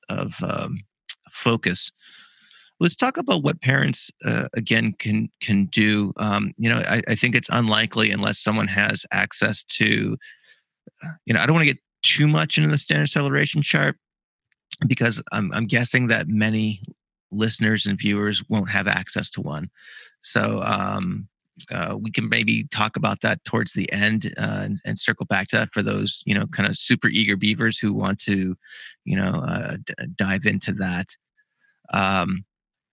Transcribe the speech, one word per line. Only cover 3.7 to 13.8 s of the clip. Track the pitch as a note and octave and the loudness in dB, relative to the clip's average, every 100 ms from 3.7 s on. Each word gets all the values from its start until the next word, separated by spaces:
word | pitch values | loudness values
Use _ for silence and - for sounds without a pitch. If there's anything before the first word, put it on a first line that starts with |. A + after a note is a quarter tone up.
| C3+ C3+ - - - - | 2 2 -2 -8 -6 -2
uh, | A2+ C3 | -2 -2
again, | - G#2+ A2+ A2+ F#2+ | -6 0 2 2 -2
can, | A2 G#2+ A2 - | -2 0 -2 -6
can | - G2+ G2 | 0 2 4
do. | - G#2+ G#2+ G2+ - | 4 4 4 0 -2
Um, | G#2+ G2+ G2+ - | 0 0 -2 -2
you | A#2 | 0
know, | A#2 - | 2 2
I, | A2+ - | 0 0
I | |
think | A2+ B2 | 0 2
it's | A#2 - | 2 2
unlikely | A#2+ A2+ G#2+ A2 A2+ G#2+ | 2 4 2 2 2 0
unless | G2 G#2 A2 | 2 0 0
someone | - G#2+ G#2+ | 0 2 2
has | G2 G#2 G#2+ - | 2 2 0 -2
access | G2 G2 - G#2+ G#2+ | -2 -2 0 0 0
to, | - - G#2+ G#2+ G#2 - - - _ - _ _ - _ | -4 0 2 2 0 -4 -8 -20 _ -20 _ _ -20 _
uh, | D#3 D#3+ | -16 -14
you | - | -2
know, | - | 2
I | B2 | 4
don't | |
wanna | E3 | 4
get | D3 - _ _ | 4 0 _ _
too | - - D3+ | 0 4 4
much | D#3 D#3 - | 4 2 2
into | D#3 | 2
the | D3 | 2
standard | - D3 | 2 0
acceleration | D3 D3+ C#3 C#3 D3 D#3 | 2 0 0 0 0 0
chart | C#3+ D3 | 0 2